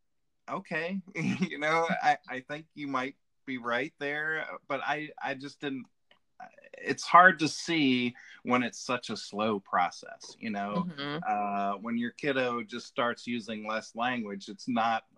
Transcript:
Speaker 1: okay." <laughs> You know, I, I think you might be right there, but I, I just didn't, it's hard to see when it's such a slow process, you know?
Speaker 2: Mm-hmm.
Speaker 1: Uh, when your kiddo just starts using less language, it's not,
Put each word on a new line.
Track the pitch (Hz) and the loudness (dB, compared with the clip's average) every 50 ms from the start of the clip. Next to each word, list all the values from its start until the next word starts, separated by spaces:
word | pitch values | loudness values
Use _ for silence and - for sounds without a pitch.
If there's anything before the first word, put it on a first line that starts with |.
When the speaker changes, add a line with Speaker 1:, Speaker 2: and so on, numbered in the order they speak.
| _ _ _ _ _ _ _ _ _ - | _ _ _ _ _ _ _ _ _ -8
Speaker 1:
okay." | 135 151 147 - 175 156 160 175 190 196 - - | -8 -8 -6 -4 -4 -4 -2 -2 -4 -4 -6 -6
<laughs> | - | -6
You | 165 160 127 123 - 185 165 - 143 | -2 0 0 2 0 0 -2 -2 -2
know, | 147 151 160 165 165 165 - - | 2 2 4 4 4 2 0 2
I, | - 147 147 - - - | 4 4 4 2 0 -8
I | 131 127 | -8 -8
think | 127 - 147 151 160 - _ | -6 -8 -8 -10 -10 -14 _
you | 151 147 143 | -8 -6 -2
might | 139 131 127 135 - - _ _ _ _ _ | -2 -2 -2 -2 -6 -10 _ _ _ _ _
be | - 131 123 | -8 -8 -6
right | 117 120 117 120 135 160 - _ | -2 0 0 0 0 -2 -6 _
there, | 143 143 147 151 151 156 156 156 - - 131 127 - _ | -4 -4 -2 -2 -2 -2 -2 -2 -4 -6 -8 -12 -6 _
but | 143 131 - | -4 -2 0
I, | 123 143 151 151 151 - - | -2 -2 -2 -4 -8 -10 -8
I | - 131 139 | -6 -6 -6
just | 131 135 143 - _ | -6 -8 -12 -12 _
didn't, | - 143 139 131 120 - _ _ _ _ - _ _ _ _ _ - - - - - - - | -6 -4 -4 -4 -8 -12 _ _ _ _ -20 _ _ _ _ _ -20 -20 -20 -20 -20 -20 -18
it's | - - 92 135 - - | -8 -2 -2 -2 -2 -2
hard | - - - 180 185 180 147 | 8 10 12 12 12 10 8
to | 160 147 | 0 -2
see | - - - - 170 160 147 131 127 123 123 120 123 - - - - - _ | -2 -4 -4 0 2 4 6 6 6 4 2 0 -2 -6 -16 -20 -20 -12 _
when | 117 123 123 123 | 2 2 2 2
it's | 113 - - | 0 -2 -6
such | - - 127 120 - - | -4 -4 -4 -4 -2 -6
a | 113 98 | -8 -8
slow | - - - 101 107 113 107 101 | -8 -8 -4 0 0 0 0 0
process, | 98 - - 95 87 85 - - - - - - - - - - | -4 0 2 2 2 2 -2 -8 -14 -16 -16 -16 -16 -20 -16 -12
you | - 117 | -8 -6
know? | 104 101 101 101 104 98 87 - | -4 -4 -4 -2 -2 -2 -4 -4
Speaker 2:
Mm-hmm. | 156 143 143 143 143 156 170 - | -6 -6 -6 -6 -6 -4 -2 -2
Speaker 1:
Uh, | 107 104 104 101 101 101 101 101 101 98 | -2 0 0 -2 -2 -2 0 -2 -2 -4
when | 98 117 117 117 | -4 -4 -2 -2
your | 120 120 | -2 -4
kiddo | - - - 147 135 135 127 123 120 120 | -6 -4 -2 0 2 2 2 2 0 -2
just | 113 101 120 120 - | -4 -6 -8 -10 -10
starts | - - - 123 120 117 - - | -8 -2 0 0 2 0 -2 -4
using | - 120 120 107 107 110 107 107 107 | -4 -4 -4 -4 -6 -8 -8 -6 -4
less | 107 110 104 - - | -4 -4 -4 -6 -4
language, | 113 117 127 123 120 110 104 101 98 98 - | -2 -2 0 0 -2 -4 -6 -6 -8 -8 -10
it's | 104 - - - | -12 -10 -4 -2
not, | 123 117 110 117 113 113 - _ _ | 0 2 4 4 2 0 -2 _ _